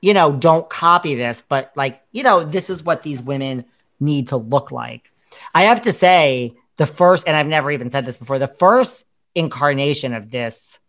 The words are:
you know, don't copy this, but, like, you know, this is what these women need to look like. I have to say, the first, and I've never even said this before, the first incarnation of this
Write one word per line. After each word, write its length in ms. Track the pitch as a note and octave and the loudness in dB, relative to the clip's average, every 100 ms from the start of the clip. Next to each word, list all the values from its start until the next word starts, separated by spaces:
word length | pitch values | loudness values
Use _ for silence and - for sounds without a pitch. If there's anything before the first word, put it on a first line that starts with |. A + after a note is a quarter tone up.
you 140 | F#3+ | 2
know, 180 | G3+ D#3+ | 4 4
don't 380 | C#3+ E3 D#3+ D#3+ | 4 2 2 -2
copy 460 | - E3 F3 F3 C3 | -2 2 2 2 -4
this, 260 | A#2+ A#2 _ | -4 -6 _
but, 240 | C3+ C3 | -4 -4
like, 260 | - C3+ A#2+ _ | -6 -6 -6 _
you 100 | A3 | -2
know, 220 | C4 F#3+ | 2 2
this 260 | D#3 F3+ F3 | 0 -6 -6
is 140 | F3+ | -10
what 180 | D#3+ D#3+ | -4 -4
these 180 | D#3 C#3 | -4 -10
women 440 | B2 C#3 C3+ C3 A#2+ _ _ _ | -8 -6 -6 -8 -12 _ _ _
need 300 | C#3+ D3 B2+ | -2 -2 -2
to 80 | C3+ | -6
look 340 | A2+ C3+ - | -2 -2 -2
like. 400 | B2 A#2+ A#2+ _ _ _ - - | -12 -12 -16 _ _ _ -20 -4
I 120 | E3 | 2
have 180 | G3 A#3 | 4 4
to 100 | A#3+ | 0
say, 600 | E3+ F3+ F3+ D3+ B2+ A#2+ - _ _ | 2 4 6 4 0 -4 -10 _ _
the 100 | D3+ | -4
first, 400 | - F3+ F3+ - | 2 4 4 2
and 100 | D#3 | 0
I've 100 | D3 | 0
never 240 | D#3 C#3 | 0 -2
even 180 | D3 A#2+ | -6 -4
said 140 | C3+ | -6
this 140 | B2 A#2+ | -6 -12
before, 200 | A#2 C3+ | -6 -4
the 80 | C3 | -4
first 580 | - F3+ A#3+ B3+ - - _ _ | 2 4 4 2 -4 -16 _ _
incarnation 800 | - D#3+ B2+ C#3+ C#3 C#3 C#3 C3 | -4 -4 -2 -2 0 -2 -2 -4
of 160 | A#2 G#2+ | -8 -10
this 480 | B2 A#2 A2+ - - | -8 -8 -10 -16 -20